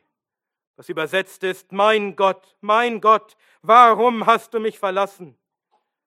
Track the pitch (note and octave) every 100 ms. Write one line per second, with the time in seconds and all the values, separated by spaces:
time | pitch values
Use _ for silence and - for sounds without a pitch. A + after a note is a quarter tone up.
0 | _ _ _ _ _ _ _ _ A#2+ E3
1 | D#3 F#3+ F#3 - F#3 F#3 - F#3+ G#3 A3
2 | G3+ E3 G3 F#3 _ _ G#3 A3 A#3+ A3
3 | G#3+ G#3+ _ _ _ _ - A#3 A#3 A3
4 | A#3 A3+ G#3 A3+ - A#3 A3 - G3 F#3+
5 | G3 - E3 A#2+ _ _ _ _ _ _